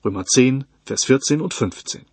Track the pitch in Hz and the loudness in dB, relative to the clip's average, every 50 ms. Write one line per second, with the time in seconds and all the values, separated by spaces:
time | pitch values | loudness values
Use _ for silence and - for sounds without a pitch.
0 | _ 107 98 95 92 - - 131 127 131 131 139 135 _ _ _ _ - 110 - | _ -4 -4 -4 -4 2 4 4 4 4 2 -2 -6 _ _ _ _ -8 -6 -4
1 | - - 131 139 - - 147 156 156 175 - - 117 92 - - - - - - | 2 2 2 2 4 0 0 0 0 -6 -2 -2 -4 -4 -4 -10 -14 -14 -14 -14
2 | - _ | -16 _